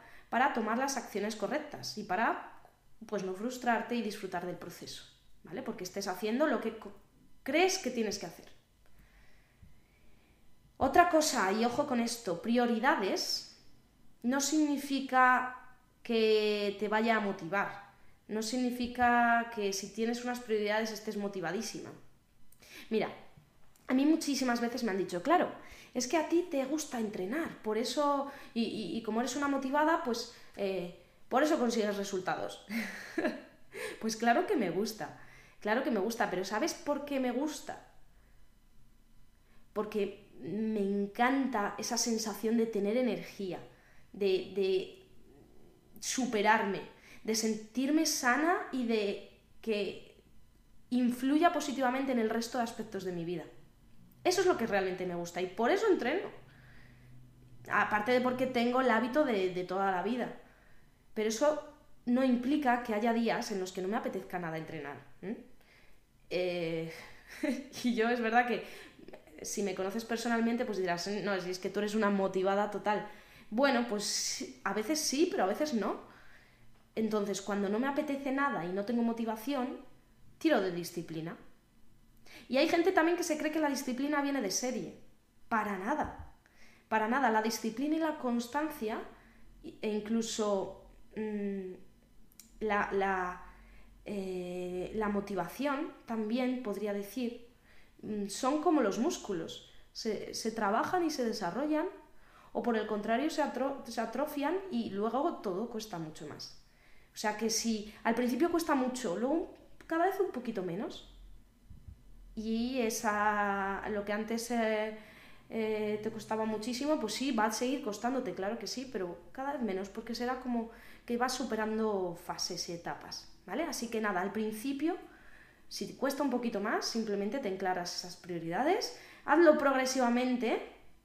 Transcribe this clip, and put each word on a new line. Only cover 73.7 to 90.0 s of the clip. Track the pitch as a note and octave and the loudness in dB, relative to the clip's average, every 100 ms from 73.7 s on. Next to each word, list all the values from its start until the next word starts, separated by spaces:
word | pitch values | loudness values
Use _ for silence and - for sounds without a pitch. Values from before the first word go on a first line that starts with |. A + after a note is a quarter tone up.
| A#3+ A#3+ | 4 2
pues | G#3 G3+ - - - - - | -2 -2 -2 -2 -4 -8 -6
a | G3 | -2
veces | G3 G#3+ D#4 | -2 0 0
sí, | - C4+ F4+ | 2 2 2
pero | F#4 | 4
a | F#3+ | 2
veces | G#3+ D4+ A3+ | 2 0 2
no. | G3+ F#4+ - - - - - - - - - - | 0 -4 -10 -20 -20 -20 -20 -20 -20 -20 -8 -2
Entonces, | A3 G#3+ G3+ F#3+ | 0 0 0 -2
cuando | - G3+ G3 | -2 0 2
no | G#3+ | 2
me | C4+ | 2
apetece | C#4+ D4 C#4 C#4 | 0 0 -2 -2
nada | C4+ C#4 F#3+ F3 | 0 0 0 -2
y | |
no | F#3+ G3+ | -2 0
tengo | A#3+ | 2
motivación, | A#3 A3+ A3+ A3 - C#4 B3+ E4+ - - - - - - | 2 0 -2 -4 -2 -2 -2 -6 -14 -20 -20 -20 -20 -2
tiro | D#4+ B3 | 4 4
de | F#3+ | 4
disciplina. | F3 E3+ F3 E3 D#3+ E3 A3+ - - _ - - - - - - - - | -2 -4 -8 -6 -6 -8 -10 -16 -20 _ -20 -20 -20 -20 -20 -20 -20 0
Y | B3+ | 2
hay | D#4+ | 4
gente | E4+ E4+ | 4 6
también | E4+ D#4+ F4 | 6 4 4
que | |
se | E4 D4+ | 0 0
cree | D4+ | 0
que | D#4 | 2
la | D4 | 2
disciplina | C4 - B3 C#4+ D4 | 0 -2 -2 0 0
viene | C#4 C#4 | 0 0
de | G3+ | 0
serie. | - B3+ A3 D#3+ - - - _ _ - | -2 -2 -4 -6 -12 -20 -20 _ _ -2
Para | A3+ G#3 G3 | 0 0 -2
nada. | G3+ D4 F#3 - - - _ - - - _ | -2 0 -2 -6 -16 -20 _ -20 -20 -20 _
Para | A3 G#3+ | 2 4
nada. | C4 B3 | 4 4
La | A3 | 4
disciplina | A3+ - A3 A3 D4 D#4+ | 2 0 -2 -2 0 2
y | |
la | D#4+ D4+ | 2 0
constancia | B3 A#3+ A#3+ C#4+ D#4 D4 G#3+ C4+ - - - - - - | 0 0 0 -2 -2 -4 -4 -4 -8 -16 -20 -20 -20 -18
e | - - A3 | -18 -6 -2
incluso, | G#3 | -2